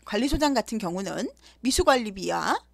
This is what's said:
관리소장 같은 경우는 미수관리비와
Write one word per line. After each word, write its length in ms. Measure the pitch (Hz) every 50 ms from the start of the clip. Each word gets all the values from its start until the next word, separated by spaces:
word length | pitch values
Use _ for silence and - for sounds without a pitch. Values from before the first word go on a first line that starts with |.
| _
관리소장 500 | - 214 214 254 277 311 285 302 285 269
같은 240 | 226 - - 233 214
경우는 520 | 196 170 175 190 196 170 - - 240 - - _ - - - _
미수관리비와 1040 | - 262 - - 349 302 269 254 226 214 190 190 170 170 170 170 160 226 - 494 - _